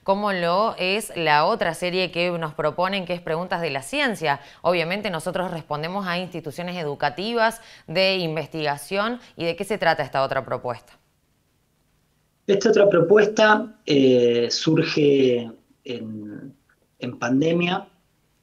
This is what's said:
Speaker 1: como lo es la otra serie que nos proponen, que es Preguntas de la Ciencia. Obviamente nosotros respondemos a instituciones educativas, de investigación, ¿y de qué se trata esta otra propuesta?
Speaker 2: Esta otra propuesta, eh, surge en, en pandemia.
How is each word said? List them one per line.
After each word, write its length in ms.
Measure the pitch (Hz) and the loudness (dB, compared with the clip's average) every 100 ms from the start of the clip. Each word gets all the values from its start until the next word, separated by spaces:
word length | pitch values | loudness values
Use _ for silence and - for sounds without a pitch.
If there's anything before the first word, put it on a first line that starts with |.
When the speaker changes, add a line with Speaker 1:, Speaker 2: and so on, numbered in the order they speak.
Speaker 1:
como 300 | - 196 208 | -2 -2 -2
lo 420 | 185 170 185 220 - | -2 0 0 0 -2
es 360 | 185 202 214 170 | -2 -2 -4 -2
la 300 | 156 147 170 | 2 4 4
otra 300 | 226 180 160 | 0 -2 -4
serie 360 | 180 180 180 | -4 -2 -2
que 180 | 170 175 170 | -2 -2 -2
nos 160 | 156 151 | -6 -4
proponen, 500 | 175 175 185 196 175 | -4 -2 -2 -4 -6
que 80 | |
es 80 | 175 | -6
Preguntas 400 | 175 160 180 180 | -4 -6 -4 -4
de 80 | 160 | -4
la 140 | 135 | -6
Ciencia. 580 | - 285 269 190 156 139 - - | -6 -2 -2 -2 -2 -2 -6 -6
Obviamente 480 | 170 180 160 202 208 | -2 0 -2 -4 -4
nosotros 400 | 160 185 190 185 | -6 -4 -4 -4
respondemos 560 | 165 - 147 160 196 185 | -8 -8 -6 -6 -6 -4
a 100 | 175 | -4
instituciones 580 | 180 165 147 156 180 180 | -6 -10 -10 -10 -8 -6
educativas, 840 | 147 139 147 156 214 233 226 220 - - - | -8 -4 -4 -2 -4 0 0 -2 -14 -20 -6
de 300 | 170 190 190 | 0 2 2
investigación, 1000 | 165 156 143 160 147 143 - 196 220 240 - - | -2 -4 -6 -4 -4 -4 -4 -4 -4 -6 -12 -6
¿y 80 | 165 | -4
de 100 | 165 | -4
qué 80 | |
se 140 | 196 202 | -6 0
trata 260 | 165 156 | 2 2
esta 200 | 131 139 | 0 -2
otra 200 | 135 135 | -2 -2
propuesta? 300 | 113 123 123 117 - _ _ _ _ _ _ _ _ _ _ _ _ _ _ _ - | -4 -6 -6 -10 -12 _ _ _ _ _ _ _ _ _ _ _ _ _ _ _ 0
Speaker 2:
Esta 240 | 196 226 | 2 4
otra 200 | 208 202 | 6 6
propuesta, 880 | 175 165 208 208 - 214 214 - - - | 6 6 6 6 4 4 4 0 -8 0
eh, 640 | 139 131 123 120 120 117 | 4 6 6 4 2 0
surge 1000 | - 160 160 160 160 143 139 127 120 117 - _ _ 127 | -2 2 2 2 2 4 4 4 2 -2 -14 _ _ -12
en, 680 | 120 110 107 104 - - - _ _ _ _ | -10 -10 -12 -12 -14 -16 -20 _ _ _ _
en 200 | 123 - | -12 -6
pandemia. 680 | 120 131 160 175 175 196 - _ _ _ _ _ | 0 2 2 2 0 -4 -8 _ _ _ _ _